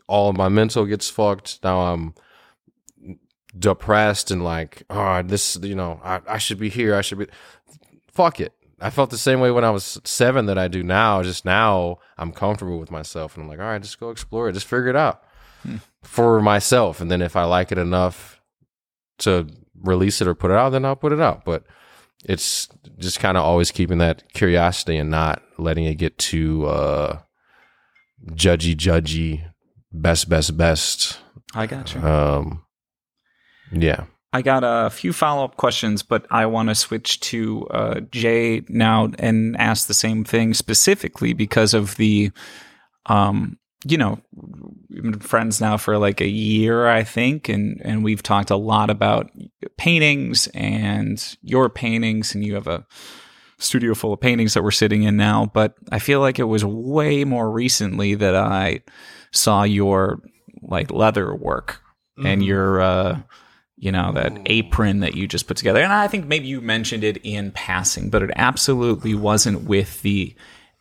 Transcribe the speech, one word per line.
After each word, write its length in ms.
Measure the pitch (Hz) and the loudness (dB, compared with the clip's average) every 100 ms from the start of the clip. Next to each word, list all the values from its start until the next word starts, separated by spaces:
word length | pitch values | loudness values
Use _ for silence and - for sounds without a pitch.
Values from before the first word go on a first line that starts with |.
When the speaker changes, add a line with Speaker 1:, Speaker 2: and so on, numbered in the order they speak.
| - | -2
Speaker 1:
all 240 | 101 101 | 2 2
my 160 | 92 95 | 2 2
mental 360 | 104 113 120 104 | 2 2 0 -2
gets 220 | 104 - | -2 -6
fucked. 520 | - 104 98 - - | -2 -2 -2 -8 -6
Now 180 | 95 92 87 | -2 0 0
I'm 220 | 87 80 - _ _ _ _ _ _ _ _ - 87 _ _ _ 92 | -2 -6 -12 _ _ _ _ _ _ _ _ -20 -20 _ _ _ -2
depressed 720 | 104 92 - 107 107 101 - | 0 0 2 2 4 0 -2
and 140 | 92 | -4
like, 380 | 87 82 80 - - | -4 -6 -8 -14 -10
"Oh, 320 | 101 98 90 | -4 0 0
this, 340 | 90 101 - 92 | 0 -2 -2 -6
you 120 | 101 | -6
know, 260 | 95 87 82 | -6 -6 -8
I, 160 | 92 92 - | -8 -8 -6
I 100 | 107 | -6
should 200 | - 98 | -4 -6
be 100 | 107 | -6
here. 260 | 117 110 | -2 0
I 60 | 101 | 0
should 180 | 101 101 | -2 -6
be," 80 | 101 - - - _ - _ _ _ | -10 -14 -20 -20 _ -20 _ _ _
fuck 280 | - 170 - | 0 0 0
it. 120 | - - _ _ | -8 -10 _ _
I 80 | 101 | -4
felt 200 | - 131 | 0 -2
the 80 | 117 | 0
same 220 | 135 127 | 0 4
way 100 | 123 | 4
when 140 | 120 | 4
I 60 | 117 | 2
was 300 | 101 - - | 0 -4 -10
seven 420 | - - 123 131 104 | -8 2 2 2 0
that 100 | 95 | 0
I 80 | 92 | -2
do 140 | 92 | -2
now. 400 | 87 95 110 98 | 0 2 4 2
Just 220 | 92 87 | 0 -4
now, 540 | 92 98 110 95 87 87 _ - | 0 2 4 2 0 -6 _ -12
I'm 160 | 85 | -12
comfortable 460 | - 101 101 92 85 | -4 -4 -2 -6 -10
with 120 | 80 | -10
myself, 440 | 82 76 85 78 - | -12 -12 -10 -10 -12
and 60 | |
I'm 40 | 78 | -16
like, 100 | 76 | -12
"All 60 | 107 | -8
right, 160 | 107 | -8
just 180 | 107 - | -10 -14
go 100 | 117 | -12
explore 380 | 113 - 113 117 | -12 -10 -4 -4
it. 40 | |
Just 120 | 92 - | -4 -2
figure 220 | 123 127 | -2 2
it 80 | 135 | 2
out 260 | 147 - _ _ - _ | 0 -2 _ _ -20 _
Speaker 2:
Hmm. 140 | - 113 - _ | -12 -12 -14 _
Speaker 1:
for 380 | - - 117 110 | -4 2 6 6
myself." 600 | 107 104 - 127 101 80 | 6 4 4 4 4 0
And 100 | 85 | -2
then 100 | 90 | 0
if 140 | 87 95 | 0 0
I 80 | |
like 260 | 85 90 90 | 2 2 0
it 60 | 92 | -2
enough 600 | 87 90 90 - - - _ _ _ _ _ _ _ - | 0 2 0 -2 -14 -20 _ _ _ _ _ _ _ -4
to 280 | - 90 78 - _ 87 | 0 2 0 -10 _ -6
release 380 | 92 90 98 - | 0 2 2 2
it 80 | 90 | 0
or 60 | |
put 160 | 85 92 | 0 2
it 60 | 101 | 4
out, 140 | 131 | 4
then 140 | 131 | 2
I'll 120 | 135 135 | 0 -2
put 160 | 151 | -2
it 80 | 151 | 2
out. 240 | 147 73 | 0 0
But 200 | - 80 - _ _ _ _ _ | -4 -6 -6 _ _ _ _ _
it's 440 | - 92 - - - _ - - | -4 -4 -2 -6 -8 _ -20 -10
just 200 | 90 - | -8 -2
kinda 200 | 98 92 | 0 2
always 300 | 78 87 87 | 4 4 2
keeping 280 | - 87 85 | 0 0 2
that 320 | 85 80 _ | 2 0 _
curiosity 640 | - 92 85 85 87 - 78 | -2 2 4 2 0 -4 -2
and 140 | 76 | -2
not 320 | 80 80 - _ - | 0 -2 -4 _ -8
letting 260 | 82 80 | -4 -2
it 100 | 80 78 | -2 -2
get 220 | 82 - | -4 -4
too, 480 | - 80 80 78 73 | -4 -2 -2 0 -2
uh, 520 | 73 73 73 73 78 - _ _ _ _ _ _ _ _ _ 80 | 0 0 0 -2 -6 -12 _ _ _ _ _ _ _ _ _ -14
judgy, 420 | 80 90 85 85 | 0 2 2 2
judgy, 680 | 80 85 85 78 80 82 78 82 - _ _ _ | 0 2 2 0 -2 -4 -6 -10 -18 _ _ _
best, 360 | 82 82 82 82 | -4 0 0 2
best, 280 | 80 76 80 | 0 2 2
best. 640 | 85 78 - - - - - - - | 2 2 -2 -4 -6 -6 -18 -20 -14
Speaker 2:
I 120 | 113 110 | -8 -8
gotcha. 400 | 135 - - 78 | -8 -10 -4 0
Speaker 1:
Um, 580 | 76 73 71 78 78 - _ _ _ _ _ _ _ _ _ - | 2 2 0 -2 -8 -14 _ _ _ _ _ _ _ _ _ -8
yeah. 320 | 87 80 - - _ _ | 0 2 0 -6 _ _
Speaker 2:
I 100 | 127 | -2
got 200 | 135 131 | 2 2
a 260 | 123 117 113 | 2 2 0
few 220 | - 180 | -2 -6
follow-up 440 | 165 151 143 131 - | -2 0 0 -4 0
questions, 460 | 123 - 113 104 | 0 0 -2 -2
but 220 | - 113 - | -2 -2 0
I 160 | 113 110 | 0 2
wanna 280 | 113 113 | 0 0
switch 440 | 107 - 113 - - | 0 -2 -4 -4 -4
to, 460 | - 117 110 110 - | -4 -4 -4 -4 -4
uh, 320 | 110 110 113 113 | -2 -2 -4 -6
Jay 500 | 120 113 117 117 113 - | -2 2 2 2 -2 -2
now 420 | 113 113 110 110 - | 2 4 4 2 0
and 380 | 113 113 113 117 | 0 2 2 0
ask 300 | 113 110 - | 0 0 0
the 60 | |
same 280 | 107 113 110 | 0 0 0
thing 300 | 107 117 113 | 0 2 2
specifically 800 | 110 - 107 - 202 - - 90 | 0 0 2 4 2 -2 -4 -2
because 420 | - 107 113 110 | 0 0 2 4
of 220 | 110 101 - | 2 0 2
the, 340 | 110 104 101 - - - - _ _ _ - | 4 4 2 -2 -16 -20 -20 _ _ _ 0
um, 520 | 107 101 104 104 - _ _ | 2 2 0 -4 -8 _ _
you 120 | 135 160 | -2 0
know, 240 | 107 110 - - - - - - - | 0 -2 -10 -20 -20 -20 -20 -20 -20
we've 120 | - | -8
been 160 | 117 104 | -6 -6
friends 420 | - 113 113 104 | -2 0 0 0
now 160 | 110 107 | 0 0
for, 180 | - 104 | 0 2
like, 220 | 101 98 | 2 2
a 80 | 101 | -2
year, 580 | 107 107 107 110 117 120 | 0 0 2 4 4 4
I 160 | 113 | 4
think, 460 | 110 - 123 147 - | 2 0 0 0 -2
and, 320 | 104 104 104 | -2 -2 -4
and 220 | - 107 | -4 -2
we've 180 | 107 104 | 0 -2
talked 280 | - 101 101 | 0 0 2
a 60 | 101 | 0
lot 340 | 110 107 107 | 2 2 2
about 400 | 104 107 110 - - - _ - - | 2 2 0 -2 -12 -20 _ -16 -4
paintings 720 | 170 165 151 143 123 123 - | 2 4 4 2 0 -2 -2
and 840 | - 104 107 104 104 104 104 - - | -4 -4 -2 -2 -2 -2 -4 -8 -14
your 260 | - 127 123 | -2 2 2
paintings, 640 | - 117 113 113 110 104 | 0 -2 0 0 -2 -4
and 100 | 101 | -4
you 100 | 104 | -4
have 120 | 101 - | -4 -4
a 180 | 85 - - - - - - _ _ | -6 -8 -20 -20 -20 -20 -20 _ _
studio 360 | - 127 117 | -2 0 0
full 180 | 107 110 | 0 -2
of 80 | 101 | 0
paintings 340 | 127 117 110 | 0 2 2
that 80 | - | 0
we're 80 | 104 | -2
sitting 320 | - 107 107 | 2 2 4
in 120 | 107 104 | 4 4
now, 340 | 104 104 107 | 4 2 0
but 220 | 110 107 - - | 2 0 -2 -8
I 80 | 107 | -4
feel 220 | - 139 | 0 2
like 180 | 135 123 | 2 2
it 60 | |
was 200 | 117 110 | 0 2
way 600 | 104 110 127 151 151 143 | 0 -2 -2 0 2 2
more 260 | 139 123 110 | 0 0 0
recently 640 | 113 123 - 104 101 101 | 0 0 0 0 -2 0
that 220 | 101 98 95 | 2 2 2
I 440 | 104 98 95 - - - - - - | 2 0 0 -2 -8 -20 -20 -20 -6
saw 300 | - - 101 | 0 2 4
your, 560 | 101 101 98 95 95 - - _ - - | 4 4 4 2 2 -2 -10 _ -20 -20
like, 280 | - 90 - | -6 -4 -2
leather 420 | - 110 104 90 | 2 2 2 -2
work 460 | - - 62 - - _ _ _ - | -4 -4 -6 -6 -14 _ _ _ -6
and 80 | 101 | -2
Speaker 3:
Mm-hmm. 160 | 98 | 0
Speaker 2:
your, 380 | 95 98 95 95 | 2 2 2 2
uh, 360 | 92 92 95 85 - - _ _ _ _ | 2 2 0 -4 -8 -20 _ _ _ _
you 100 | 98 | -4
know, 200 | 92 90 | -2 0
that 200 | 101 - | -2 -2
Speaker 1:
Ooh. 100 | 104 | -2
Speaker 2:
apron 560 | 98 113 110 - 104 98 | 0 0 0 0 0 0
that 140 | 87 78 | -2 -4
you 100 | 95 | -6
just 200 | 85 - | -6 -6
put 100 | 90 | -4
together. 240 | 104 110 | 0 2
And 100 | 180 | 2
I 160 | 208 202 | 2 0
think 200 | 208 143 | -4 -4
maybe 200 | 156 131 | -4 -4
you 120 | 135 | -8
mentioned 420 | 117 113 113 113 | -4 -2 -2 -2
it 140 | 107 101 | -2 -4
in 260 | 104 104 101 | -6 -6 -6
passing, 580 | - - 92 92 - 98 | -8 -4 -2 -2 -4 -2
but 120 | 104 | 0
it 80 | 95 - | 0 0
absolutely 800 | 123 127 - 127 120 110 110 | 0 0 0 2 2 0 -2
wasn't 480 | 104 104 104 120 101 | 0 2 2 2 -2
with 400 | 78 98 98 - | 0 0 0 -4
the 320 | 104 101 92 - - - _ _ | -2 -2 -2 -8 -20 -20 _ _